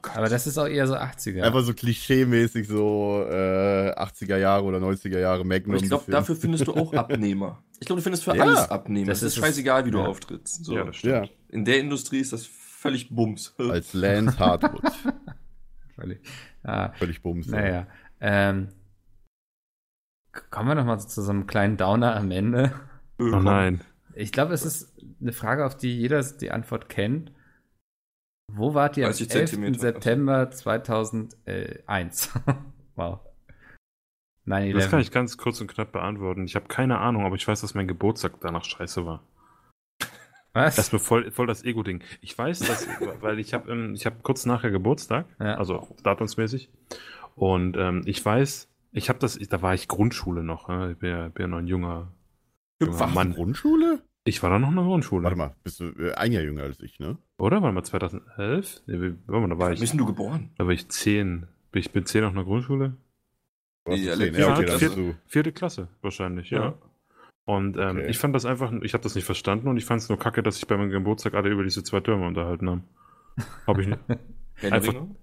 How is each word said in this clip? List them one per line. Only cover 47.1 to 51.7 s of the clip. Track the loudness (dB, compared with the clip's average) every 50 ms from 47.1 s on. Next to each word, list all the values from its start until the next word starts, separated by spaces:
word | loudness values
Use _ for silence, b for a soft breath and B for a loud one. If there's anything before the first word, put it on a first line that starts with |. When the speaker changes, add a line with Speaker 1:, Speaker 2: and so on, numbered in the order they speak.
| B B B B B
Speaker 4:
Und, | 2 4 4 4 4 2 2 0
ähm, | 0 0 0 0 -2 -2
ich | -2 -4 -2 2
weiß, | 2 4 4 4 2 -2 -8 -14 _ _ _ _ _
ich | -8 -6 -2 -2
hab | 0 0
das, | 0 -2 -2
ich, | -4 -6 -4
da | -2 0
war | 2 2 2
ich | 0 -2
Grundschule | -2 2 2 2 2 2 -2 -4 -4 -4 -4 -4
noch, | -4 -6 -8 -6
ne? | -6 -4 -4 -2 -4
Ich | -6
bin | -4 -4 -4
ja, | -4 -4 -6 -8
bin | -6 -6 -4
ja |
noch | -4 -4 -4
ein | -2
junger, | -2